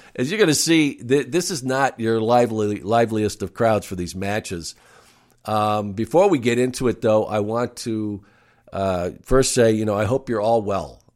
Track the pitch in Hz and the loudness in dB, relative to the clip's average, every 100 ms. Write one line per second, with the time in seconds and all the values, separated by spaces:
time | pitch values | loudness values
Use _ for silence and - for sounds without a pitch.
0 | - - 131 214 185 143 160 165 147 - | -14 -6 -4 2 2 2 2 2 2 -2
1 | 120 139 123 160 175 151 127 131 135 - | 0 0 0 -2 -2 -6 -2 0 0 0
2 | 113 113 110 123 120 110 104 104 90 117 | -2 0 4 4 4 2 -2 -2 0 2
3 | 117 110 107 - 98 - 117 107 - 92 | 2 0 -2 -4 -8 0 2 2 -2 -8
4 | 87 92 98 104 - 87 80 - _ - | -8 -6 -6 -6 -6 -10 -12 -16 _ -20
5 | _ _ _ _ - 107 107 107 104 95 | _ _ _ _ -4 0 0 0 -4 -6
6 | 107 160 202 156 117 120 127 123 127 101 | 0 2 4 2 0 0 0 -2 -4 0
7 | 113 107 - 107 104 113 120 - 120 110 | 2 2 0 -2 -2 -4 -4 -8 -8 -6
8 | 107 101 - _ _ _ _ 95 95 90 | -6 -8 -14 _ _ _ _ -4 -2 -2
9 | 90 - - 131 127 - 113 110 107 104 | -4 -8 0 2 2 4 4 4 0 0
10 | 107 131 131 113 107 117 104 95 76 - | 0 -2 -2 -2 2 2 0 -4 -6 -14
11 | _ | _